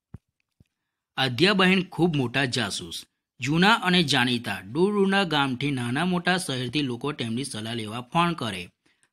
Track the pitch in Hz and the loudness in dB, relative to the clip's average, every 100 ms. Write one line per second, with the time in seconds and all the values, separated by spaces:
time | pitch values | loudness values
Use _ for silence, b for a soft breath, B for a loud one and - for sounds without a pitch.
0 | _ - _ _ _ _ _ _ _ _ | _ -20 _ _ _ _ _ _ _ _
1 | _ - 131 120 185 202 185 190 175 - | _ -2 -2 2 4 6 4 4 0 0
2 | 175 147 120 131 139 123 104 - 85 - | 2 2 0 0 0 -2 -4 -6 -10 -14
3 | - _ _ - 127 160 196 226 180 180 | -16 _ _ -10 -2 4 4 4 4 2
4 | 147 135 123 120 113 95 92 131 196 208 | 4 2 2 0 -4 -8 -6 0 2 2
5 | 196 196 190 151 139 123 143 131 120 135 | 2 2 2 0 0 -2 -4 -2 -2 -2
6 | 180 175 180 185 175 127 127 147 139 120 | 0 0 0 -2 -2 -4 -4 -2 -2 -4
7 | 139 147 117 113 139 107 110 113 107 117 | -6 -6 -4 -6 -6 -8 -8 -8 -8 -10
8 | 123 170 170 165 117 92 87 _ _ _ | -4 0 0 0 -4 -6 -10 _ _ _
9 | _ | _